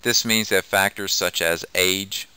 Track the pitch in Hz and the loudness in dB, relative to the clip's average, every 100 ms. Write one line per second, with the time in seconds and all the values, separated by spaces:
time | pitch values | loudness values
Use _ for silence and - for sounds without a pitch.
0 | - 117 117 110 107 95 - 98 98 - | 0 0 2 0 2 0 2 0 0 -2
1 | 98 - 90 - 82 82 - 90 92 95 | -4 -2 -2 0 0 -2 -2 0 2 0
2 | 98 - - | -4 -10 -12